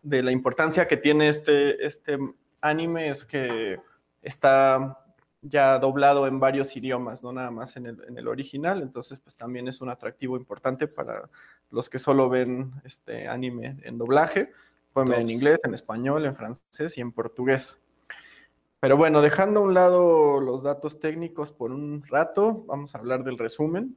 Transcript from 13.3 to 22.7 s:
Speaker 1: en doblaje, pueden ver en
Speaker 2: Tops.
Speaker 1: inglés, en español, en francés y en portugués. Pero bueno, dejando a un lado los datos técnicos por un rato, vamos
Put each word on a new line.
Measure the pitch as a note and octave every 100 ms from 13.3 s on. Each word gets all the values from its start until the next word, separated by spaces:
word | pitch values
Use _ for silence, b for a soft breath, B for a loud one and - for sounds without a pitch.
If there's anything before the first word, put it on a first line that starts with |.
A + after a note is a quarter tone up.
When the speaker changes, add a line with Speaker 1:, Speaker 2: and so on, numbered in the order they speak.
| A#2+ B2+ A#2+ A#2+ C#3
Speaker 1:
en | A2+ A#2
doblaje, | A#2+ C#3 D#3+ - B3 b b b _
pueden | - C3
ver | B2
en | A#2
Speaker 2:
Tops. |
Speaker 1:
inglés, | A#2 C#3 D#3+
en | C3+
español, | G#2 - A2 C3 D3 D3
en |
francés | C#3 A2 B2 _ - D#3 E3+
y |
en | A#2+
portugués. | A#2 A2+ - B2+ C3 C3 - _ _ _ B B B B _ _ _
Pero | C3+ C#3
bueno, | D#3+ D3+
dejando | D3 D3 G3 G#3
a |
un | G3
lado | F#3 F3+ F3+ F3 D#3+ D3+ C#3
los | C3 B2+
datos | C#3 C#3+ D3+ D3+
técnicos | D#3+ D#3+ E3+ E3 D3+
por | _ A#2+
un | C3 D3 D3 C#3+
rato, | C3+ E3 - G#3+ A3
vamos | -